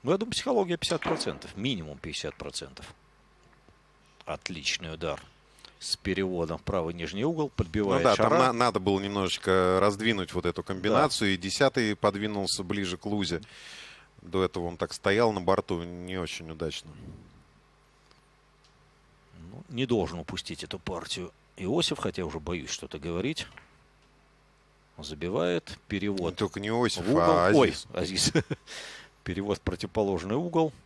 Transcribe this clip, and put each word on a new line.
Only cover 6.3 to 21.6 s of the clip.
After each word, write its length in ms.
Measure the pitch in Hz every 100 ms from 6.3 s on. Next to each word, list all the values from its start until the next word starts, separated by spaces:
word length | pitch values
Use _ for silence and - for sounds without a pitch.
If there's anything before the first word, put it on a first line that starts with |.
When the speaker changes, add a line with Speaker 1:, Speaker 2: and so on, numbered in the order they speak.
| 87 80 82
Speaker 1:
в 40 |
правый 300 | - 98 82
нижний 300 | 85 82 98
угол, 240 | 139 160 147 -
подбивает 480 | 90 107 101 90
Speaker 2:
Ну 60 | 98
да, 60 | 101
Speaker 1:
шара. 120 | 113
Speaker 2:
там 60 | 165
на-, 120 | 127
надо 300 | 117 123 101
было 180 | 92 98
немножечко 800 | 98 101 95 - - 92 90 92
раздвинуть 540 | 101 101 110 104 87
вот 120 | 90 87
эту 160 | 85
комбинацию, 680 | - 95 98 123 151 - 104
Speaker 1:
Да. 40 |
Speaker 2:
и 40 | 92
десятый 580 | 95 - 139 - 110 101
подвинулся 680 | 104 101 107 104 95 - 90
ближе 320 | 101 95 90
к 80 | 104
лузе. 360 | 104 90 82 - - - - - - - -
До 220 | 87 92
этого 220 | 92 92 85
он 100 | 87
так 160 | 85
стоял 400 | - 101 101 117
на 80 | 98
борту, 440 | 90 95 - 87
не 340 | 87 87 90 92
очень 340 | 82 - 80
удачно. 400 | 80 80 - 78 71 - - - - _ _ _ _ _ _ _ _ _ _ _ _ _ _ _ _ _ _ _ 90 82
Speaker 1:
Ну, 120 | 120 -
не 160 | 120 127
должен 340 | 120 78 85
упустить 460 | 78 92 - 82 76
эту 140 | 92
партию 520 | - 90 - - 90 _ _
Иосиф, 440 | -